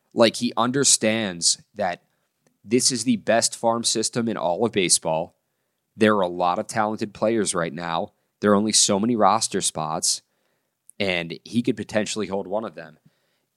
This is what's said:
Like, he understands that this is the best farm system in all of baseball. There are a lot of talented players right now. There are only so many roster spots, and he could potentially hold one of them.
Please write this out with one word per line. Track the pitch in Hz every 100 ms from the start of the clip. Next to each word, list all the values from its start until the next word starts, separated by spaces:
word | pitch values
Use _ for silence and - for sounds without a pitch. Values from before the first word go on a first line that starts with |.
| _
Like, | - 113 -
he | 120 -
understands | 120 135 127 - 110 113 104 87 82 - _
that | 104 95 87 _ _ _ _ _ _
this | 104 123 120
is | 123
the | 120 110
best | 82 113 113 -
farm | 117 117
system | 113 117 110 123 113
in | 98
all | 87 87
of | 117
baseball. | 107 87 - 87 80 85 _ _ _ _ _ _ -
There | 110 104
are |
a | 90
lot | 87 87 92
of | 107
talented | 113 107 107 107
players | - 113 113 92
right | 90 85
now. | 76 85 82 104 _ _ -
There | 104
are | 101
only | 107
so | - - 101
many | 113 117
roster | 98 110 - 98
spots, | - 82 78 82 - - _ _ _ _ _ _ _ -
and | 98 90 85 82
he | - 113
could | 120 104
potentially | - 107 101 110 92
hold | 98 90
one | 101
of | 110
them. | 80 78 78 _ _ _ _ _